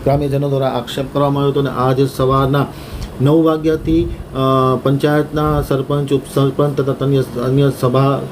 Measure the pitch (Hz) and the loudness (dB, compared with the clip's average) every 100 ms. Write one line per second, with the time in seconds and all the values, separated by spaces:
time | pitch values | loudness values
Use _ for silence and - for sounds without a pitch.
0 | - 143 143 139 143 139 131 123 117 - | 0 0 0 -2 0 0 0 -2 -6 -6
1 | 139 143 143 143 143 143 139 127 127 131 | -4 0 0 2 0 0 -2 0 0 2
2 | 139 135 131 135 135 143 131 - - - | 0 0 0 2 2 0 -2 -6 -12 -10
3 | - - 131 160 160 156 160 156 165 165 | -10 0 2 4 4 2 0 -2 0 0
4 | 170 - - 135 135 131 131 123 135 139 | 0 -6 -8 -2 2 2 2 2 0 0
5 | 147 151 147 151 151 147 135 135 135 143 | 2 0 0 -2 0 0 0 -2 0 -2
6 | 139 139 - - 139 135 147 143 135 135 | 0 -2 0 0 0 2 0 0 -2 -2
7 | 139 139 127 120 127 135 139 135 127 131 | 0 0 0 -4 0 2 2 2 0 2
8 | 135 139 - | 2 0 -4